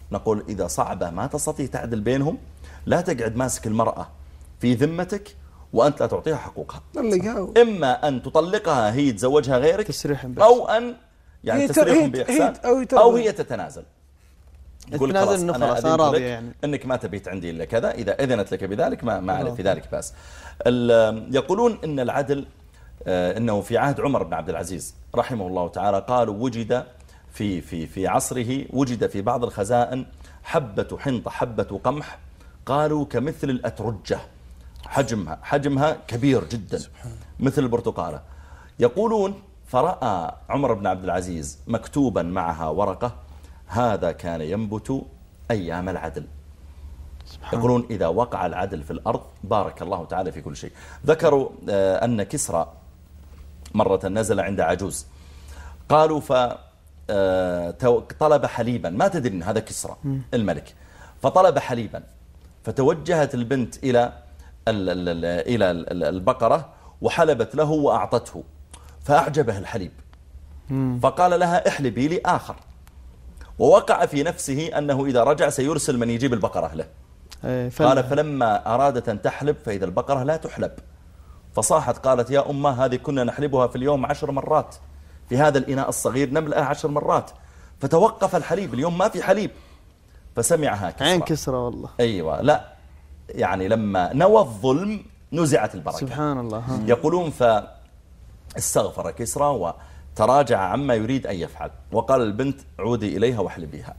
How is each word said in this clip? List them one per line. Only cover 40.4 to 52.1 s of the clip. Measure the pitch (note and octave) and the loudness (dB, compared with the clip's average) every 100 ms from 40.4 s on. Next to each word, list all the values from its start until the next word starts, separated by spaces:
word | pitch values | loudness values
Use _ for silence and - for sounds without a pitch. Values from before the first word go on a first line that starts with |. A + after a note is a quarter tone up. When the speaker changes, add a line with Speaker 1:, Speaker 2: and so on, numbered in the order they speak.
| - | -6
Speaker 1:
عمر | B2+ C3 | 0 0
بن | G#2 G2+ | 0 -2
عبد | F#2 | -2
العزيز | F#2 F2+ F2+ E2 D2 - - | -2 -4 -4 -8 -10 -12 -6
مكتوبا | A#2 - C#3+ B2+ F#2+ | -6 -4 0 0 0
معها | E2+ F#2 E2+ D#2+ D#2 | -2 -2 -4 -4 -2
ورقة: | E2 G2+ F2+ A#2+ - - - - - - | 0 -2 -2 -6 -8 -18 -20 -20 -20 -6
"هذا | G#2+ A#2+ F#2+ E2+ | 0 0 0 -2
كان | D#2 F2 E2 | -4 -6 -6
ينبت | D#2 G2+ G#2+ G#2+ - C3+ - - - - - | -4 -4 -4 -6 -6 -8 -8 -18 -20 -12 -4
أيام | A2 E2 E2+ F#2 | -4 -4 -6 -6
العدل." | E2 E2 E2+ - - - - - - - - - - - | -6 -8 -10 -12 -16 -20 -20 -20 -20 -18 -18 -18 -18 -18
Speaker 3:
سبحان. | - - B2 | -18 -6 0
Speaker 1:
يقولون: | A#2+ B2 A#2+ | 2 2 0
"إذا | G2 E2 | -2 0
وقع | F#2+ B2 F#2+ F2+ | 0 -2 -2 -4
العدل | F2+ G2 E2 | -4 -6 -8
في | D2+ | -10
الأرض، | E2 A2 B2+ - - | -6 -4 -4 -6 -14
بارك | G2+ G#2+ D#2+ - | -2 0 0 -6
الله | E2+ F#2 D#2 | -6 -6 -4
تعالى | F2 F2+ | -6 -4
في | - | -8
كل | D#2 C#2+ | -12 -12
شيء." | C#2+ - - - C#3 | -14 -16 -20 -2 2
ذكروا، | D#3 E3 C#3 - - - | 4 4 4 0 -6 -2
آه، | G2 F#2+ F#2+ | 2 2 2
أن | A#2+ | 0